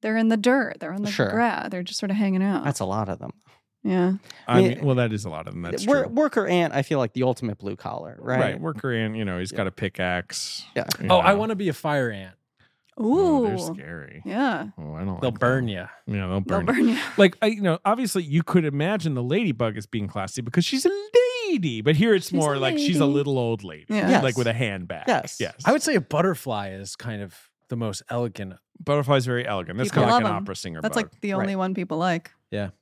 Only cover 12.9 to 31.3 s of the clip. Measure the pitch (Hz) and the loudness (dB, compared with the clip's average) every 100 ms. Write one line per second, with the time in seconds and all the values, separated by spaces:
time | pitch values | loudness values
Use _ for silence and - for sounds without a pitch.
12.9 | - 220 302 381 302 226 185 165 185 - | -4 2 4 4 4 2 -2 -4 -8 -10
13.9 | 165 73 - - 208 277 180 180 - 78 | -12 -12 -14 -8 -2 0 -2 -6 -12 -10
14.9 | 78 95 92 127 107 123 131 120 95 92 | -6 -6 -2 -4 0 2 2 0 -4 -10
15.9 | - - 104 92 95 95 196 175 247 240 | -14 -6 -4 -2 -2 0 0 2 2 2
16.9 | 247 - - 196 - 220 220 196 165 - | 2 -4 4 4 6 -2 0 0 0 0
17.9 | 226 247 196 165 147 165 185 156 139 156 | 0 0 -2 0 0 2 2 2 0 0
18.9 | 214 165 131 123 170 226 113 117 104 101 | 0 -2 -2 0 0 0 0 -2 -4 -8
19.9 | 113 101 - 95 - 120 170 175 262 349 | -6 -6 -6 -8 -8 -2 0 2 2 2
20.9 | 403 415 480 494 494 440 311 165 113 110 | 0 2 4 4 0 -2 0 0 0 2
21.9 | 151 226 202 - 180 151 139 135 110 285 | 4 6 4 2 0 2 2 0 2 2
22.9 | 170 143 143 143 131 120 113 101 78 - | 4 4 4 2 0 0 -2 -4 -14 -4
23.9 | 214 190 247 131 123 117 113 123 98 87 | 0 4 4 4 0 0 0 -2 -4 -8
24.9 | 85 - 202 - - 107 - 151 285 - | -8 0 0 -2 -6 -6 -2 2 2 2
25.9 | 254 131 151 175 160 - 110 101 95 98 | 0 0 0 0 0 -4 -6 -6 -10 -12
26.9 | - 120 107 101 - _ _ _ 120 113 | -12 -10 -8 -10 -14 _ _ _ -4 -4
27.9 | 101 - 120 120 - 98 92 _ _ - | -6 -6 -4 -4 -6 -12 -12 _ _ -2
28.9 | 143 135 139 123 120 123 101 87 92 127 | -2 4 2 2 -2 -2 -4 -4 -4 -2
29.9 | - 120 170 107 101 101 95 95 80 220 | 2 4 4 2 -2 -4 -8 -8 -6 -2
30.9 | - 214 _ 202 | -2 -4 _ -4